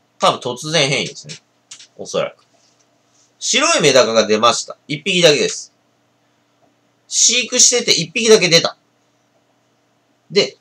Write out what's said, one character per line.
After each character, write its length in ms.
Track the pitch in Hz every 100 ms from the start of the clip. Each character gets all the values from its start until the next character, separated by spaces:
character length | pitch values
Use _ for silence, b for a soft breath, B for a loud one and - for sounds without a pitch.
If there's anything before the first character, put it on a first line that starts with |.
| _ _
多 140 | 190
分 80 | 123
突 300 | 120 120 156
然 180 | 160 139
変 140 | 135
異 40 | 90
で 80 | -
す 140 | -
ね。 60 | - _ _ _ - - -
お 80 | 98
そ 140 | 92
ら 120 | 78
く。 120 | - _ _ _ _ _ _ _ _ _ _
白 400 | - 247 311 320
い 20 |
メ 120 | 160
ダ 120 | 127 113
カ 80 |
が 140 | 113 104
出 120 | 104
ま 140 | 117
し 120 | 113 -
た。 120 | - -
一 160 | 147 196
匹 180 | 180
だ 80 | 165
け 80 | 143
で 100 | 107
す。 240 | - - _ _ _ _ _ _ _ _ _ _ _ _ _ _
飼 380 | - - 247 220
育 140 | 247
し 160 | - 247
て 80 | 240
て 80 |
一 200 | - 160
匹 160 | 247 226
だ 120 | 214
け 80 | 175
出 120 | 165
た。 160 | - - _ _ _ _ _ _ _ _ _ _ _ _ _ _ _
で、 240 | 175 170 -